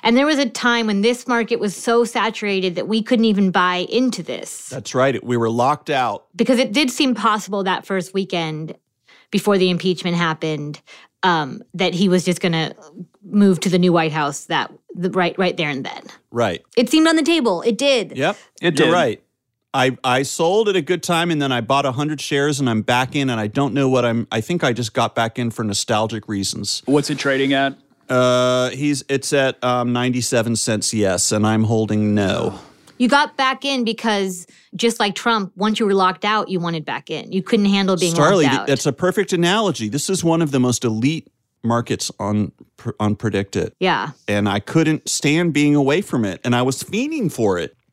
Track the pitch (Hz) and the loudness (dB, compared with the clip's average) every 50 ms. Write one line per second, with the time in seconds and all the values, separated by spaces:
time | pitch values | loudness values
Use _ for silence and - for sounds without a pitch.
0 | - 226 233 254 277 302 311 269 285 220 - - - 247 240 233 226 214 202 196 | 0 2 4 4 4 4 2 2 0 -2 -2 -2 0 0 2 2 0 0 0 2
1 | 202 240 247 240 - 247 240 233 226 220 233 226 208 202 170 - - 240 233 233 | 2 2 0 0 -2 -2 -2 -2 0 -2 -2 -2 -2 -4 -6 -4 -2 2 2 2
2 | 240 226 - 233 196 220 214 - 214 202 196 190 185 185 170 - - 185 220 226 | 2 2 0 -2 -2 -2 -2 -4 -4 -2 -2 0 0 -2 -2 -4 -4 -2 -2 -2
3 | 214 - 254 214 226 226 202 196 196 185 170 196 180 180 180 180 180 - - 240 | 0 2 2 4 4 4 4 4 2 2 4 2 2 2 2 0 -2 -2 0 0
4 | 254 247 - - 165 - 120 85 - - - - - - - 131 104 - - 127 | 0 0 -2 -4 -6 -8 -8 -10 -10 -12 -14 -16 -14 -12 -12 -12 -10 -4 0 2
5 | 127 139 - - - 120 123 120 117 113 113 120 120 139 151 147 - - 147 131 | 2 2 2 -2 -2 -2 0 0 0 0 2 2 2 2 2 0 -2 -2 -2 0
6 | 127 113 104 - - _ - - 233 - 262 226 262 220 202 285 311 247 - - | 0 -2 -4 -6 -10 _ -4 0 2 2 2 2 2 0 0 0 0 0 0 0
7 | 302 262 240 214 208 226 214 220 - 190 208 196 190 190 185 - - - 196 190 | 0 0 0 0 0 0 0 0 -2 -4 -4 -4 -2 -2 -2 -4 -4 -4 -4 -4
8 | 175 - - 190 196 185 190 175 165 156 156 151 160 151 - - _ _ _ _ | -4 -4 -4 -4 -4 -2 -4 -4 -4 -4 -6 -8 -10 -10 -12 -16 _ _ _ _
9 | _ _ - - _ _ - 196 - 208 202 190 185 185 180 180 180 190 180 175 | _ _ -20 -20 _ _ -4 0 2 2 2 4 4 2 2 0 0 -2 -2 -2
10 | - 175 170 170 170 160 160 - 160 156 156 147 147 147 147 - _ - - - | -2 -2 -2 0 0 -2 -2 -2 -4 -4 -4 -4 -6 -8 -10 -12 _ -20 -20 -20
11 | - _ _ _ - 185 170 160 147 131 120 110 - - - 165 190 180 180 165 | -20 _ _ _ 0 0 0 0 -2 -4 -8 -12 -14 -12 -4 -2 -2 0 0 2
12 | 208 185 180 180 175 180 170 - - 180 165 160 160 - - - - - - - | 2 4 4 2 2 0 -2 -2 -2 -2 0 -2 -2 -4 -8 -12 -20 -20 -20 -20
13 | 175 - _ _ 202 165 202 208 202 196 180 151 - 190 180 180 180 180 165 170 | -20 -20 _ _ -10 -2 2 4 6 6 4 4 2 0 2 4 4 4 4 4
14 | 160 156 147 156 147 143 147 - - - 170 143 113 - - - _ - - 185 | 2 0 0 -2 -2 -2 -4 -6 -6 -4 -4 -4 -4 -4 -10 -16 _ -14 -8 -6
15 | 175 180 160 185 180 175 - - 185 180 - 180 160 147 139 135 117 98 - - | -4 -2 0 0 0 0 0 0 0 0 0 -2 -4 -4 -4 -6 -8 -10 -12 -14
16 | - - - - _ _ - 117 117 98 85 - - _ - 240 254 254 - 311 | -16 -20 -20 -20 _ _ -2 0 0 0 -2 -4 -10 _ 0 0 2 4 4 4
17 | 320 330 320 320 285 330 339 320 240 220 180 170 - 233 220 - 269 285 269 233 | 6 6 4 4 2 2 2 2 2 0 0 0 0 -2 0 2 2 2 2 2
18 | 190 - - 127 139 180 - - - _ _ - - 175 151 139 156 - 170 180 | 0 -4 -4 -2 -2 -2 -2 -4 -10 _ _ -2 -2 0 2 4 4 4 4 4
19 | 156 120 104 - _ _ _ _ _ _ _ _ _ _ - 135 131 135 123 - | 2 0 -2 -4 _ _ _ _ _ _ _ _ _ _ 0 0 2 2 0 -2
20 | - 127 123 135 143 135 - - 165 165 190 220 226 208 190 185 143 180 175 165 | -2 0 0 0 0 -2 -2 0 0 2 2 2 2 2 0 0 0 0 -2 -2
21 | - - 175 165 170 175 160 147 143 135 127 120 113 101 135 139 139 135 120 131 | -2 0 0 0 2 0 0 0 0 0 0 -2 0 0 0 0 0 0 -2 -2
22 | 147 151 156 143 - - 143 139 139 151 147 131 139 123 113 107 107 - 123 123 | -4 -4 -4 -6 -6 -2 0 0 0 0 0 0 0 0 0 0 0 0 0 0
23 | 127 117 95 147 139 131 117 110 107 104 107 135 143 123 113 143 135 131 131 123 | 0 0 -2 -2 -2 -2 -2 -2 -4 -4 -2 -2 -2 0 0 0 2 2 2 2
24 | 120 120 113 117 117 - - 113 110 - 175 170 160 135 117 117 123 - - 127 | 2 2 0 -2 -2 -2 -4 -4 -4 -2 -2 -2 0 0 -2 -2 -4 -4 -2 -2
25 | 117 107 - 120 113 113 - 127 120 117 110 - 113 104 98 - - - 113 107 | -2 0 0 -2 -2 -2 -2 -4 -4 -4 -4 -4 -4 -4 -4 -4 -2 -2 0 0
26 | 110 107 113 107 - - 107 98 98 - - - 101 - - - - - 139 147 | 0 -2 -4 -6 -6 -4 -4 -4 -4 -4 -6 -6 -6 -6 -6 -6 -2 0 0 2
27 | 139 - 147 135 - 139 135 135 135 135 139 135 139 139 139 - _ _ _ _ | 2 0 -4 -2 -2 0 0 2 2 2 2 0 0 -2 -4 -6 _ _ _ _
28 | _ - 127 127 127 127 123 123 123 123 127 127 127 127 - 131 147 147 143 127 | _ -2 2 2 4 4 4 4 2 2 2 2 0 -2 -2 -2 -2 -2 -2 -2
29 | - - 139 135 - - 147 139 135 131 113 - - 127 123 123 120 120 120 123 | -2 -4 -4 -4 -2 0 0 2 2 0 0 -2 -2 0 0 0 0 0 0 0
30 | 123 127 123 127 117 - 131 117 107 117 113 110 - - 110 104 - - - 107 | 0 0 -2 -2 -2 0 0 0 0 0 -2 -2 -2 -2 -2 -2 -2 -2 -2 0
31 | 101 95 90 87 - - 110 107 107 107 110 110 110 107 117 110 110 104 107 107 | 0 0 0 0 0 0 0 2 2 2 2 2 2 2 2 0 0 0 0 0
32 | 107 104 104 104 101 95 85 82 80 - - - - - _ _ _ - _ - | 2 2 2 2 2 0 0 -2 -2 -4 -6 -8 -12 -20 _ _ _ -14 _ 0
33 | 247 226 277 285 302 294 - - 269 262 262 254 - 277 277 254 233 226 226 - | 2 4 4 4 2 0 0 -2 -2 0 -2 -2 -4 -4 -2 -2 -2 -2 -4 -2
34 | - 233 208 202 196 190 180 175 - - _ _ _ _ - 165 - 233 226 - | -2 0 0 0 0 -2 -4 -8 -12 -18 _ _ _ _ -6 -2 -2 0 0 0
35 | 220 202 - - - 240 226 220 196 180 - - 208 220 214 - 226 196 196 196 | -2 -2 -2 -2 -2 0 0 0 -2 -4 -4 -2 -2 0 0 0 0 2 2 4
36 | 185 185 180 - - 208 214 214 - - 190 175 170 170 165 160 147 - 113 143 | 2 2 0 -2 -2 -2 0 0 -2 -2 -4 -4 -4 -4 -4 -6 -6 -8 -10 -10
37 | - - 165 139 - - 175 190 - - 240 208 202 202 196 202 196 190 190 170 | -8 -10 -10 -10 -8 -6 -4 -4 -2 0 2 2 4 4 2 2 2 2 0 0
38 | 180 170 165 160 147 165 202 180 151 139 131 95 98 143 139 - - 147 135 - | 0 0 2 4 4 4 4 4 4 4 2 0 0 0 0 0 0 -2 -2 0
39 | 180 180 185 214 196 - 190 170 170 170 190 220 220 190 135 - 113 104 113 143 | 0 0 0 0 0 0 0 2 2 2 2 2 2 0 -2 -2 -4 -4 -4 -4
40 | - - 190 - 165 165 165 165 170 143 139 131 123 127 117 - - 117 110 110 | -2 -2 -2 0 2 2 2 2 2 2 2 2 2 2 0 0 -2 -2 0 0
41 | 117 143 165 151 - _ _ _ _ _ _ _ - 113 117 117 117 - 110 - | 0 0 0 -2 -6 _ _ _ _ _ _ _ -2 -2 0 0 -2 -2 -4 -6
42 | - - - - 101 101 107 104 101 - - - - _ _ - - 123 - - | -6 -8 -8 -6 -4 -2 0 0 -2 -2 -6 -12 -20 _ _ -12 -10 -10 -6 -2
43 | 107 104 104 - - 107 95 98 101 - - 90 - - - - 185 190 156 107 | -2 -2 -2 -2 -2 -2 -2 -2 -4 -4 -4 -4 -4 -4 -4 -2 0 0 0 0
44 | 101 147 - - _ - 101 104 101 101 101 104 - - - 160 160 156 156 - | -2 -6 -10 -10 _ -4 -2 0 0 0 -2 -2 -4 -2 0 2 2 2 0 -2
45 | - - - - - 139 151 170 175 170 135 147 147 147 147 147 139 135 147 185 | -4 -6 -6 -2 0 0 2 2 2 2 2 2 2 4 4 4 4 2 2 0
46 | 208 - - 127 110 98 85 - - 120 120 120 123 131 131 - - - 185 220 | 0 -2 -2 -2 -2 -2 -4 -4 -2 0 0 2 0 0 -2 -4 -6 -6 -4 -4
47 | 269 302 320 302 214 151 - - 113 101 92 87 78 - - _ _ _ | -4 -2 -2 -2 -4 -4 -2 0 0 0 0 -2 -4 -6 -10 _ _ _